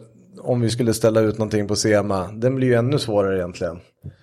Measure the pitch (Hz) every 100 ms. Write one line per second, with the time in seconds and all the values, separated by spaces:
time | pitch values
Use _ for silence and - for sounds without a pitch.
0 | - _ - - - 123 113 120 117 110
1 | 113 110 110 110 107 107 101 104 113 104
2 | 101 95 90 107 123 135 131 117 120 147
3 | - 101 98 95 87 90 90 85 - _
4 | - -